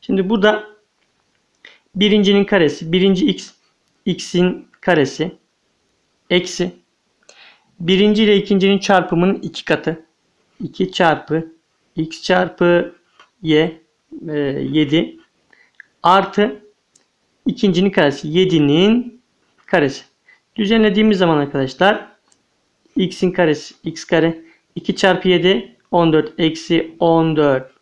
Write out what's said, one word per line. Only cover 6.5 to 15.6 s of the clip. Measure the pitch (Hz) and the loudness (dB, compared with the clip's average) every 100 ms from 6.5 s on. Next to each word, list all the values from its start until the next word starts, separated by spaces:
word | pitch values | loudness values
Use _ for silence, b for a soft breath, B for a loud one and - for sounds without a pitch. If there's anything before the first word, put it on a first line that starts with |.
| - 180 - _ _ _ _ _ b b b b _ | -6 -8 -8 _ _ _ _ _ b b b b _
birinci | 170 185 208 214 | -2 2 2 2
ile | 214 202 | 2 2
ikincinin | 202 202 196 196 | 2 0 2 0
çarpımının | 196 196 170 165 180 | 2 0 2 0 0
iki | 196 - - | -2 -6 -12
katı, | - 156 - 160 _ _ _ _ _ _ | -4 -4 -2 -8 _ _ _ _ _ _
iki | 175 - 185 | -14 -6 -6
çarpı | - 170 151 - 156 160 _ _ _ _ - | 0 0 0 -4 -6 -6 _ _ _ _ -8
x | 160 - | -8 -8
çarpı | - 185 180 - 175 175 - - _ b b _ | -2 0 0 0 2 2 0 -10 _ b b _
y, | 165 151 156 - _ _ _ 302 165 | 0 0 0 -4 _ _ _ -18 -10
e, | 151 143 139 135 | -6 -6 -6 -4
yedi | 143 143 156 - - _ _ _ b | -2 0 0 -4 -10 _ _ _ b